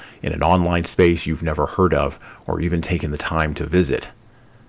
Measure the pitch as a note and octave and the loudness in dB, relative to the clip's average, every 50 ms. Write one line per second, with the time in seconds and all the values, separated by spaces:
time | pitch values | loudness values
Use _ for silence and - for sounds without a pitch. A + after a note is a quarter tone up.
0 | - - - - - - D#2+ D#2 D#2 E2 F#2 F2+ F2 F2 F2 E2+ F2 - - - | -20 -20 -18 -8 -6 -6 -2 0 2 2 4 4 2 2 0 0 -2 0 2 4
1 | F2+ F2 F2 D#2+ - D#2+ D#2 D2 D#2+ D#2+ D2+ D2+ D2 - - - F#2 E2+ D2+ C#2+ | 4 4 4 2 -2 -4 -4 -2 -4 -4 -2 -2 -2 -2 2 2 2 4 4 2
2 | C#2+ C#2 - - - - - - - - - - E2 E2 F2 E2+ - - F2+ D#2+ | 0 -2 -4 -10 -16 -20 -20 -12 -8 -6 -4 -2 -2 -2 -2 -2 -2 -2 -2 -2
3 | D#2+ D2+ D2 - - - D#2+ D#2+ D#2 D#2 D2 - D2+ D2+ E2 F#2 E2+ C2+ B1+ - | -2 -4 -6 -6 -6 -2 0 0 0 0 -2 -4 -4 0 2 2 2 2 -2 -4
4 | - - - - _ - - - - - - - - | -4 -10 -18 -20 _ -20 -20 -20 -20 -20 -20 -20 -20